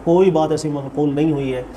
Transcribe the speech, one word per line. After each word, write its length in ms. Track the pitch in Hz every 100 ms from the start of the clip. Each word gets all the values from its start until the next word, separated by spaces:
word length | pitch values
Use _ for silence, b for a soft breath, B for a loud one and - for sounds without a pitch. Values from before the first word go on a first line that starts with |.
| -
कोई 260 | 175 190
बात 180 | 160 156
ऐसी 180 | 151 156
मनकूल 420 | 143 135 143 147
नहीं 180 | 143 160
हुई 180 | 143 135
है 140 | 127 127